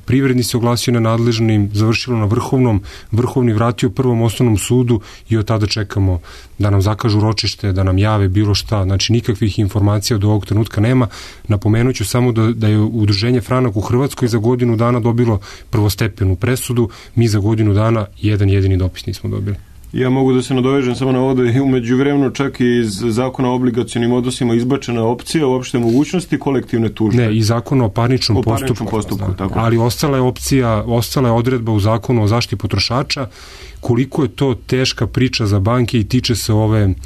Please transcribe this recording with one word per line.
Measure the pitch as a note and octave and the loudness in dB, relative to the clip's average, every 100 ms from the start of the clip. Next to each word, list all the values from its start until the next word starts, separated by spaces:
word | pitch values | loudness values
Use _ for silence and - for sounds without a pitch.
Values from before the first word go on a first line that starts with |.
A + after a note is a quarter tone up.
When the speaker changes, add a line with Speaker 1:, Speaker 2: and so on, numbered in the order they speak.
Speaker 1:
privredni | - B2+ C3+ B2 | -2 2 2 2
se | A2+ A#2+ | 0 0
oglasio | A#2 A#2+ - | 0 0 0
nenadležnim, | A#2+ A2+ A2+ A#2 A2+ A2+ G#2+ G2+ | 2 2 2 2 2 2 2 2
završilo | G#2 A2 A2+ B2+ A#2 | 2 2 0 -2 -2
na | |
vrhovnom, | G#2 - - C3 B2 G2 - - - | 0 0 0 2 2 2 -4 -14 -4
vrhovni | A2 B2 C3+ A#2+ | -2 0 0 2
vratio | G#2+ A#2 - B2+ | 2 0 0 -2
prvom | A#2 B2+ A#2 | 0 0 2
osnovnom | A#2 - B2 G2+ | 0 2 2 2
sudu | - B2+ B2 A2+ - - - | 2 2 2 0 -2 -18 -2
i | A2 | -2
od | |
tada | G#2 A2 G#2 | 0 -2 0
čekamo | A2+ G2+ G#2+ F#2+ F2 - - - | -2 -4 0 0 0 -6 -20 -16
da | - G2+ | -2 2
nam | G2 | 2
zakažu | G2 G#2 A2+ G#2 | 2 0 0 2
ročište, | A2 G#2+ G#2+ - G#2 | 2 0 -4 -4 -2
da | F#2 | 0
nam | F#2+ F#2 | 2 2
jave | G#2+ G#2+ G2 | 2 2 2
bilo | G2+ G#2 | 2 2
šta. | G2 - G#2+ | 0 -2 -2
Znači, | F#2+ G2 - | 0 0 0
nikakvih | A#2 - G#2 G#2+ - | 0 0 0 0 0
informacija | G2 A2 G2+ G#2+ - A2 | 0 2 2 0 0 0
do | G#2 | 2
ovog | G#2+ | 0
trenutka | - G#2 A2 G#2 | 0 0 0 0
nema. | A2+ B2+ A#2 - - - | 2 2 0 -4 -18 -12
Napomenut | - G2+ G#2+ A2+ B2+ | -2 0 2 2 2
ću | B2+ | 0
samo | G2+ B2 B2 | -2 0 2
da, | A2+ A2 | 2 0
da | A2+ G#2+ | 2 2
je | G#2+ | 2
Udruženje | A2 A2+ G#2 G2+ A#2 B2+ | 2 2 0 2 0 0
Franak | - B2+ B2+ | 0 0 0
u | G2+ | -2
Hrvatskoj | F2+ B2 C#3+ - A#2+ | 0 0 0 -2 0
za | A2 | 2
godinu | A2+ B2 B2 | 2 2 2
dana | A2+ A#2 B2 | 2 2 2
dobilo | A#2 A#2+ A#2 G2+ - - - | 0 2 2 0 -4 -18 -4
prvostepenu | G#2+ G#2 - A2 - F#2+ | 0 0 0 -4 0 -2
presudu, | F2+ A#2 B2+ - A#2+ A#2 - - | 0 -2 -2 -2 0 -2 -4 -4
mi | A#2 A#2 | 0 2
za | G#2 | 2
godinu | G2+ A2 G#2+ | 0 2 2
dana | G2+ A2+ A2+ G2+ - | 2 2 0 -4 -4
jedan | G#2 G#2 G2+ | -2 2 2
jedini | G2 F#2+ F#2 | 2 2 0
dopis | F#2 - | -2 -4
nismo | - G2 G#2 | -10 -8 -6
dobili. | G#2 G2+ G2+ - - - | -6 -6 -8 -12 -20 -8
Speaker 2:
Ja | A2+ B2+ | -4 0
mogu | C3 C3 | 2 2
da | B2+ | 2
se | B2 | 0
nadovežem | C3 B2+ C#3 B2 | 0 2 0 0
samo | A#2 C3 | -2 0
na | B2+ | 0
ovo | C3 | 0
da | B2+ | 2
je | A#2+ B2+ | 2 2
u | C#3 | 2
međuvremenu | B2+ A#2 B2+ C#3+ C#3+ C3 | 0 2 2 2 2 0
čak | A2 C#3 - | -2 -4 0
i | B2 A#2+ | 2 2
iz | A2 F#2+ | 0 -2
Zakona | A#2 A2 C3 C3 B2+ | -2 0 -2 -2 -2
o | |
obligacionim | B2 B2+ A#2 A2+ B2 A#2+ | 0 0 -2 -2 -2 0
odnosima | B2 B2 - B2 | 0 -2 -2 0
izbačena | A2+ B2+ C3+ B2+ A#2 | 0 0 -2 -2 -2
opcija | A2+ A#2+ - E3 C3+ | -2 -2 -4 -2 0
uopšte | B2+ B2 B2 | 0 -2 0
mogućnosti | A#2 B2 D3+ F3+ - D3 | 2 2 2 -2 -2 -4
kolektivne | C#3+ B2+ A2 A#2 A2 | 0 -2 -2 -2 -2
tužbe. | - A2 A#2+ | 0 0 2
Speaker 1:
Ne, | A2+ | 2
i | A2 | 2
Zakona | G#2+ A#2 - C3+ | 2 0 0 0
o | A2+ | 0
parničnom | A#2 A#2+ B2+ - G2+ | 0 0 0 0 0
Speaker 2:
O | |
parničnom | A2+ A2 C3 | 0 -2 -2
Speaker 1:
postupku. | G#2+ G#2 | -4 -2
Speaker 2:
postupku, | G#2+ F#2 G2 G2 | -4 -4 -6 -4
Speaker 1:
Da. | F#2 | -4
Speaker 2:
tako. | F#2+ G#2 | -4 -2
Speaker 1:
Ali | A2+ A2+ | 0 2
ostala | A#2 - D3+ C3+ | 0 0 0 2
je | |
opcija, | B2+ B2 - C3+ A#2+ G#2+ | 0 -2 0 0 2 0
ostala | A2+ A#2 - D3+ B2 | 0 -2 0 0 2
je | |
odredba | A#2 A#2 B2+ A2+ | 2 0 -2 0
u | G#2+ | 0
Zakonu | G#2 A2 - A#2+ | 2 0 0 2
o | G#2 | 2
zaštiti | A#2 - | 0 -2
potrošača. | G2+ G2+ G2 - B2 - D3 A#2 - - - - - | -4 -2 -2 -2 -2 -4 -6 -8 -12 -20 -20 -18 -6
Koliko | - A#2 C3+ - | 0 0 0 -2
je | B2+ | -2
to | - C#3 G#2+ | 0 -2 -2
teška | - B2+ B2+ - G#2+ | -2 -2 -2 -2 -4
priča | B2 B2 - | 0 0 0
za | G#2+ G#2 | 0 2
banke | G2 B2 A2 A#2+ | 2 0 0 0
i | |
tiče | G2+ B2+ - | 0 0 0
se | G#2 - | -2 0
ove, | G#2+ A2 A2 G2 - | 2 2 2 2 0